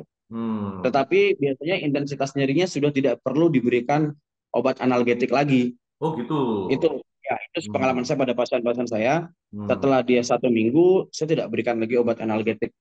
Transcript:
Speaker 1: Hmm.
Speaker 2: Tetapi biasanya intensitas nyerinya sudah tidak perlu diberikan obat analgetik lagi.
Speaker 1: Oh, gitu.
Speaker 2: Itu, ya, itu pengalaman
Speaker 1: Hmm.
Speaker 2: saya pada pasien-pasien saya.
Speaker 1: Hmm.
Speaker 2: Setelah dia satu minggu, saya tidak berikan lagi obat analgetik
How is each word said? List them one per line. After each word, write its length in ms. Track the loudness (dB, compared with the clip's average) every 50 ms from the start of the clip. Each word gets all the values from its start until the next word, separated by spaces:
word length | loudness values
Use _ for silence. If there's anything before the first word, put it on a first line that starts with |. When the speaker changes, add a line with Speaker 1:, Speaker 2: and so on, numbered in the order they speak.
| -18 -18 _ _ _
Speaker 1:
Hmm. 560 | _ -10 -6 -4 -4 -4 -4 -4 -6 -6 -4
Speaker 2:
Tetapi 560 | -4 0 0 0 0 2 2 2 2 2 2 0
biasanya 480 | -2 -2 -2 -4 -4 -4 -4 -2 -2
intensitas 480 | -2 -2 -2 -4 -4 -4 -6 -6 -4 -2
nyerinya 320 | -2 -2 0 2 0 0
sudah 240 | 0 0 0 0 0
tidak 320 | 2 2 0 0 0 -2
perlu 240 | _ -4 0 2 2
diberikan 640 | 4 4 2 2 2 2 0 0 0 0 0 0 0 -2 -8 _ _ _ _ _ _
obat 320 | -4 0 0 0 -2 0
analgetik 480 | 0 0 2 2 2 2 2 0 0 2
lagi. 480 | 2 2 2 4 4 2 2 0 -4 -8 _ _ _ _
Speaker 1:
Oh, 160 | -4 -4 -4 -4
gitu. 480 | -4 -2 -2 0 0 0 0 -2 0
Speaker 2:
Itu, 320 | 0 0 2 2 0 0 -2 -8 -14 _ _
ya, 160 | -8 -8 -6 -6 -8 -10
itu 180 | -10 -10 -8 -6
pengalaman 320 | -4 -2 0 0 0 -2
Speaker 1:
Hmm. 60 | -2 -2
Speaker 2:
saya 80 | -2 -2
pada 160 | 0 0 0
pasien-pasien 540 | -2 -2 -2 -2 -2 0 -2 -2 -2 -4 -4
saya. 400 | -2 -2 0 0 0 0 -2 -6 -12 _ _ _ -12
Speaker 1:
Hmm. 140 | -8 -4 -2
Speaker 2:
Setelah 320 | -2 0 2 2 2 2
dia 160 | 2 4 2 2 2
satu 260 | 2 0 0 2 2
minggu, 560 | 2 2 2 2 4 4 6 6 4 4 2 -2 -6
saya 160 | -6 -2 -2
tidak 160 | -2 -2 -2 -2
berikan 260 | -4 -2 -2 -2 -2 -2
lagi 160 | -2 0 0
obat 240 | 0 2 0 0 -2
analgetik 560 | -2 -2 -2 -2 -2 -2 -2 -2 -6 -8 -8 _